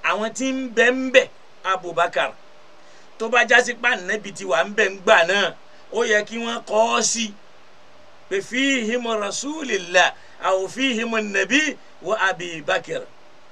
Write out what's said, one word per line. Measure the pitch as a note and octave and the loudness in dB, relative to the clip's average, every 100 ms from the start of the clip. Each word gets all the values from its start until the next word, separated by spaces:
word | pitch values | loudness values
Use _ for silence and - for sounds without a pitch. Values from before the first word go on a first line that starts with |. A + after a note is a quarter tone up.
Àwọn | D#3+ F#3 A3 | 0 0 -2
tí | A3 C4 | -2 -4
ń | C4 C4 | -4 -4
bẹ | A3+ A#3 | 2 2
ń | C4 C4 | 2 4
bẹ. | B3+ - - - - | 4 4 -8 -20 -10
Abubakar. | F#3 F#3 F3+ E3 E3+ F3 D3 - - - - - - - - - | -4 -4 -2 0 0 0 -4 -6 -20 -20 -20 -20 -20 -20 -20 -8
Tó | A3 | 0
bá | A#3+ A3+ | 2 6
já | A#3+ | 4
sí | B3 | 4
pé | A#3+ A#3+ | -2 -2
Ànábì | A3+ F3+ G#3+ G3+ | -2 -2 -4 -6
ti | F#3+ F#3+ | -10 -2
wà | E3 | 0
ń | G3 G#3 | 0 0
bẹ | G3 | 0
ń | G3 | 0
gbà | F#3 A3 E3+ | 4 6 6
náà, | G3+ F#3 - - - - | 2 0 -4 -18 -20 -8
ó | A3 A#3+ | -2 2
yẹ | G#3 G#3 | 2 0
kí | A3+ | -6
wọ́n | A#3 A#3 - | -6 -6 -2
kọ | G#3+ A#3 A#3 | 2 4 2
ọ́ | |
sí. | A3 A#3 A3 G3+ - - - - - - - - - | 0 -2 -4 -8 -20 -20 -20 -20 -20 -20 -20 -20 -6
Pé | G3 | -6
fihim | G3 B3 C#4 C4+ G#3+ B3 A#3 A3 | -2 0 2 2 0 -2 -2 -4
Rasulillah, | G3+ - C#4 D#4 C4 G3 F3 F3+ D#3+ - - - | -4 -6 -8 -8 -4 -4 2 4 4 2 -18 -6
aw | F#3 F#3+ F#3+ | 0 0 -2
fihim | A3+ C4+ A3+ A#3 A3+ G#3 | -2 -2 0 -2 -2 -2
Nabi | G3 F#3+ C4+ D4+ - - - | -2 2 2 0 -4 -16 -12
wa | E3 G#3+ | -4 0
Abi | F#3+ F3+ F3+ D#3+ | 0 -2 -8 -8
Bakr. | D3 F#3 - C3 B2+ - - - - | -2 -2 -2 -10 -10 -18 -20 -20 -16